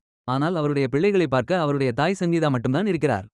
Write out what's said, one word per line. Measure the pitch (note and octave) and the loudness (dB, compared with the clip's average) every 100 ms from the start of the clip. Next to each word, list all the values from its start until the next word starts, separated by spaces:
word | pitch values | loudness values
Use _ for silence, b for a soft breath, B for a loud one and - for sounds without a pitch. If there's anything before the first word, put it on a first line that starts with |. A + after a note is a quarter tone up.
| - _ - | -12 _ -4
ஆனால் | C3 D3+ | -2 0
அவருடைய | F3+ D3 C#3+ C3+ | 0 0 0 0
பிள்ளைகளை | C#3 G3+ G3 D#3+ | 0 2 2 2
பார்க்க | C3 A#2+ F3+ | 0 0 0
அவருடைய | D3 C#3+ C3+ | 0 0 0
தாய் | A#2 D#3+ G3 | 0 0 0
சங்கீதா | F3 E3+ D3+ | 0 0 0
மட்டும்தான் | B2+ B2 C#3 G#3 | 0 0 0 0
இருக்கிறார். | E3 C#3+ G#2 G2+ | 0 0 -2 -6